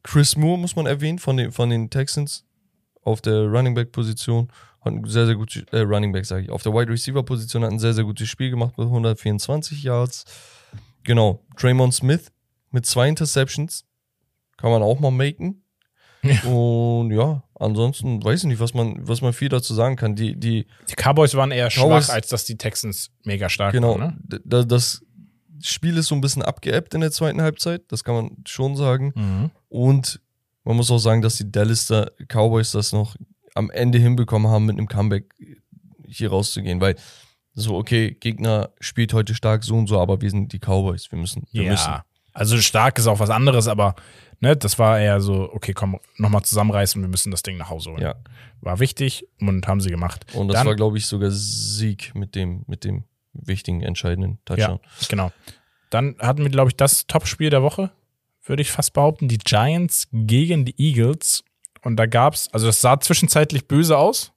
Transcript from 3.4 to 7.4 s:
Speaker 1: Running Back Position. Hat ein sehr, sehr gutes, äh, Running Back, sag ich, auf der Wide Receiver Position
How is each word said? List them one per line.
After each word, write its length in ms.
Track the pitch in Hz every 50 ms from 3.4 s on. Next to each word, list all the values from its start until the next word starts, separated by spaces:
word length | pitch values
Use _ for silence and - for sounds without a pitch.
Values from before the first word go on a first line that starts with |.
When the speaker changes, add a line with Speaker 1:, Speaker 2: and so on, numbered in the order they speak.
| 107
Speaker 1:
Running 320 | 107 107 120 127 127 120
Back 160 | 120 117 117
Position. 600 | - - 117 110 110 - - - 117 117 120 123 _ - - _ _ _
Hat 120 | _ 113 107
ein 100 | 107 107
sehr, 220 | 107 107 117 117
sehr 80 | 113 113
gutes, 280 | 104 110 110 - 104 - _
äh, 100 | - 113
Running 300 | 110 101 104 101 104 101
Back, 140 | 95 95 98
sag 160 | - 92 95 95
ich, 60 | -
auf 140 | - 98 -
der 100 | 107 107
Wide 180 | 117 120 113
Receiver 300 | 117 117 - - 131 139
Position 420 | 123 - 127 117